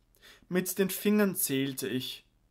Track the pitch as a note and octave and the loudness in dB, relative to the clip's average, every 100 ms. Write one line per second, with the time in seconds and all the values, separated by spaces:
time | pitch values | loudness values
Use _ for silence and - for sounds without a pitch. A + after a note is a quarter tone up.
0 | _ _ - - - F3+ F3+ - F#3 - | _ _ -20 -20 -4 -2 0 0 0 0
1 | G#3 G#3 G3+ E3+ - C3+ C3+ C3 A2 B2+ | 2 4 4 2 0 0 0 -2 -4 -4
2 | B2+ - _ _ _ | -4 -10 _ _ _